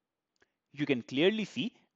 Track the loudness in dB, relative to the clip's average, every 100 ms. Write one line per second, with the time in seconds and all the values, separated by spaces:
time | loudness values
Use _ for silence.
0 | _ _ _ _ _ _ _ -6 0 0
1 | 0 2 2 2 -4 -4 -6 -8 _